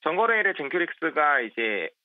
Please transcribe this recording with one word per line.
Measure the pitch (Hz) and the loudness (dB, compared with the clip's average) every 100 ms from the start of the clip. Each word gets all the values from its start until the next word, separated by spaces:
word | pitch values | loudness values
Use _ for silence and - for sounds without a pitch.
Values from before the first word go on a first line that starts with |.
전거래일에 | 151 175 226 226 202 | -2 0 2 2 0
젠큐릭스가 | - 139 180 170 - 165 139 147 139 | -2 -4 -2 -4 -4 -2 2 2 2
이제 | 113 117 113 101 80 _ | 0 -2 -2 -2 -4 _